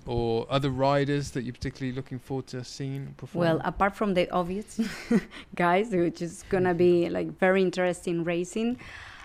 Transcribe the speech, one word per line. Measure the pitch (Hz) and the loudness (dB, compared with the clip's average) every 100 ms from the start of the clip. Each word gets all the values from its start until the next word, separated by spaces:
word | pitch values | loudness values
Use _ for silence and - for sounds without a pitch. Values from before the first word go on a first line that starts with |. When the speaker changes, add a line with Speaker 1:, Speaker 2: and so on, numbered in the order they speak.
| - | -4
Speaker 1:
or | 120 117 113 - | -2 0 0 0
other | 139 139 | 0 0
riders | 127 135 143 143 143 139 | 2 2 4 2 0 -2
that | 139 | -6
you're | 120 | -6
particularly | - 139 - 131 | -6 -8 -6 -6
looking | 127 131 127 | -6 -8 -10
forward | - 135 127 | -6 -8 -6
to | 127 | -10
seeing | 120 - 135 139 139 139 | -10 -8 -8 -8 -10 -14
perform? | 131 170 | -6 0
Speaker 2:
Well, | 165 160 | 2 2
apart | 180 - 196 | 0 0 0
from | - 208 | 2 0
the | 180 175 | 2 2
obvious | 180 175 196 220 - 220 - - 226 | 0 -2 -4 -6 -6 -6 -6 0 0
<laughs> | - - - | 0 -10 -10
guys, | - 175 185 233 | 0 4 4 2
which | 185 170 160 | 2 0 0
is | 170 - - | -8 -10 -2
gonna | 190 180 | 2 2
be, | 170 175 175 175 | 6 6 6 4
like, | 180 165 156 | 0 -4 2
very | 190 190 | 4 6
interesting | 185 185 180 175 185 170 | 4 2 0 0 -2 -2
racing, | 165 175 180 220 233 247 - - - - | 0 -2 -2 -2 -2 -4 -10 -16 -18 -18